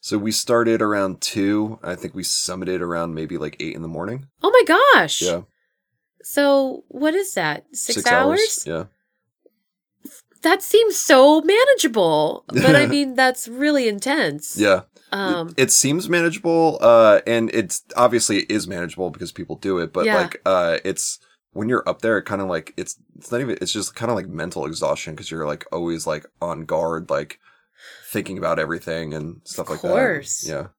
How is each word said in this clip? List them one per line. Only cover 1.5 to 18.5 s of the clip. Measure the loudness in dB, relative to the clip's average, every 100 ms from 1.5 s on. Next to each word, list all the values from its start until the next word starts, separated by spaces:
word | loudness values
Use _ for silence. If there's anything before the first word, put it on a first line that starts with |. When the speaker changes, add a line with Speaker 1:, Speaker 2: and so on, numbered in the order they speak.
| 0 -2 -6
Speaker 1:
I | -10 -10
think | -10
we | -10
summited | -6 -4 -4 -6 -4 -4
around | -4 -4 -4
maybe, | -6 -8 -6
like, | -8 -8
eight | -10
in | -10
the | -10
morning. | -8 -8 -10 -14 _
Speaker 2:
Oh | 2
my | 4 4
gosh. | 4 6 4 4 -2
Speaker 1:
Yeah. | -2 -2 -6 _ _ _ _ _ _ _
Speaker 2:
So | -8 0 4 4 2 -4 -14
what | -4 -2
is | 0 -2
that? | -4 -4 -4 _
Six | -12 -6 -2
Speaker 1:
Six | 2
hours? | 2 2 2
Speaker 2:
hours? | 0 -2 -6
Speaker 1:
Yeah. | -8 -8 _ _ _ _ _ _ _ _ _ _ _ -20 -20 _ _
Speaker 2:
That | 0 0
seems | 2 4 4 0
so | 4 8 8 6
manageable, | 4 4 4 4 2 2 2 4 0 -2 _
but | 2 6 6
I | 4
Speaker 1:
<laughs> |
Speaker 2:
mean, | 0 -2
that's | 2 2 2 -8
really | -2 0 2 0
intense. | -2 -2 -2 -2 -4 -10 0
Speaker 1:
Yeah. | 4 4 0 _ _
Speaker 2:
Um, | -4 -2 -2 -4 0
Speaker 1:
It, |
it | 2
seems | 4 2 0 0
manageable, | 0 0 -2 0 2 2 4
uh, | 6 8 8 6 4
and | 0 0
it's, | -2 -2 -6 _ 2
obviously | 2 2 0 -2
it | 0